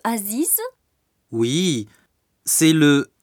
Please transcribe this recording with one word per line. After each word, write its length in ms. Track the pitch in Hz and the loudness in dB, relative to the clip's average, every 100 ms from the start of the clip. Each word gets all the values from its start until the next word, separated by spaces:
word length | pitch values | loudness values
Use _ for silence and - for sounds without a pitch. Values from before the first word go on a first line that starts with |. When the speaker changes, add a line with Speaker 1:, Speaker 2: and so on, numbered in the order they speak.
Speaker 1:
Aziz ? 560 | 220 226 202 233 349 440 494 - _ _ _ _ _ | -6 -6 -6 -4 -4 -4 -6 -12 _ _ _ _ _
Speaker 2:
Oui, 580 | 117 120 156 185 123 104 _ _ _ _ _ | -4 -2 0 -2 -2 -6 _ _ _ _ _
c'est 280 | - - 160 | -6 2 2
le 400 | 160 147 143 - _ | 4 4 4 0 _